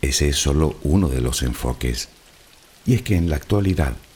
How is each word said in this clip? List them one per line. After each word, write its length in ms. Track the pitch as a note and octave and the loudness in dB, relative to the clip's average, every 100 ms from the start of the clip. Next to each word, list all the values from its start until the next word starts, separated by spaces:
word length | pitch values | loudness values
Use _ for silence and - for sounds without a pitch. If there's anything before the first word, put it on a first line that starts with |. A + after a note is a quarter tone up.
Ese 280 | C2+ - D2 | 0 0 0
es 80 | C#2+ | 2
solo 380 | - C#2+ D#2 - | 0 2 0 0
uno 260 | - E2+ F2 | 2 2 2
de 140 | C2 | 0
los 220 | B1 B1+ | -2 -2
enfoques. 640 | B1+ A#1+ B1 B1 B1 A#1 - - - - - - - - - | -4 -4 -4 -4 -4 -4 -8 -16 -20 -20 -20 -20 -20 -10 0
Y 100 | B2 | 0
es 80 | |
que 120 | - F#2+ | 2 0
en 140 | E2+ | 2
la 60 | D2 | -2
actualidad 580 | - G#2 G2 F2 C#2+ B1 - | 0 0 2 0 -2 -4 -14